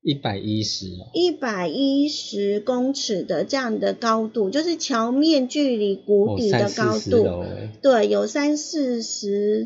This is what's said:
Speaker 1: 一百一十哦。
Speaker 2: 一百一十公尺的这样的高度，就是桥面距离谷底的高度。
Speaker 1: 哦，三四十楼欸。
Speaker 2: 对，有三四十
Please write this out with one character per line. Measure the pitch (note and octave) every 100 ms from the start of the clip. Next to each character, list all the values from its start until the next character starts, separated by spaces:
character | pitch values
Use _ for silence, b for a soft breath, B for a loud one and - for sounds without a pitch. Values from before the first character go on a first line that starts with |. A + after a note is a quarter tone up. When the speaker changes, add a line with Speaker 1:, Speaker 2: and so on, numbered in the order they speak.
Speaker 1:
一 | -
百 | C#3 B2 G2
一 | G#2+ A2
十 | G#2+ - F#2+
哦。 | F2+ F2+
Speaker 2:
一 | - F4+
百 | D4+ B3 G3 F3
一 | A3+ C#4 C#4 D4
十 | D4 - G3+ G3+ G#3
公 | G#3 B3 C4
尺 | C#4 - F#3
的 | B2 F3
这 | A3 C4+
样 | B3 G#3
的 | G3
高 | F#3+ A#3 A3 A3
度， | A#3 F#3+
就 | C4+
是 | E4 E4
桥 | - A#3 A#3
面 | C4 D#4+ D4 B3+
距 | D4+ C#4 A#3
离 | G3+
谷 | G3 - G3+ G#3 G3+
底 | G#3+
的 | G3
高 | -
度。 |
Speaker 1:
哦， |
三 | - A2+ A2
四 | G#2
十 | G2
楼 | F#2+ F2
欸。 | F2+ G2 G#2+ -
Speaker 2:
对， | C#4 A#3+ G#3
有 | G#3 G#3+
三 | D4 D4 D4+
四 | - D#4+ C4 A#3+
十 | A3 - G3+ G3+ G#3 G#3+